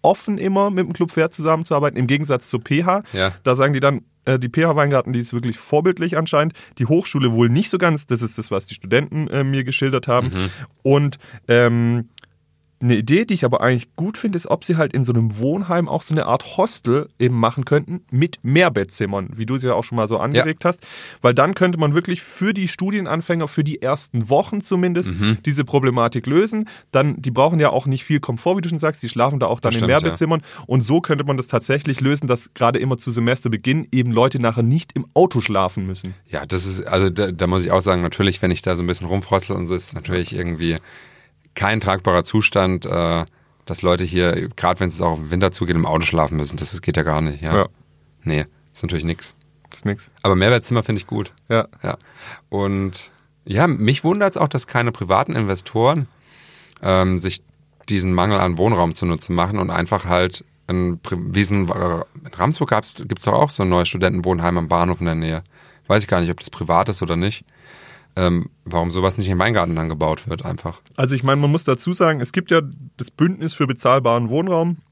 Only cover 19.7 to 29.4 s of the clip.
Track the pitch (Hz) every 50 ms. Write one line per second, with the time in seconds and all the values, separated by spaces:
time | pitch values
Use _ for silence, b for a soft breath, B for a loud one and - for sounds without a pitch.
19.7 | 117 95 117 - 120 117 107 104 113 104 82 123 147 120 127 156 156 - - 175
20.7 | 170 - B B B B B B B B - 123 123 127 139 170 190 - 185 180
21.7 | 175 160 160 143 143 170 170 - 180 170 - - - - 190 208 202 196 190 170
22.7 | - - 185 196 202 208 185 - 143 165 165 - 175 165 160 147 - - 147 151
23.7 | 151 - - 131 143 143 - - - 120 110 101 139 151 196 - - 202 202 -
24.7 | 196 180 180 180 175 170 180 185 - - - - 110 104 - 151 143 143 139 -
25.7 | - 139 135 131 123 127 117 117 - 127 - 127 143 170 208 220 220 214 214 B
26.7 | B B B B - 131 139 147 - - 135 135 113 127 135 160 170 160 151 139
27.7 | - 131 131 135 131 131 - - 156 143 - - 123 113 - 175 185 202 170 170
28.7 | 170 151 156 156 160 - - 113 - 117 120 135 147 135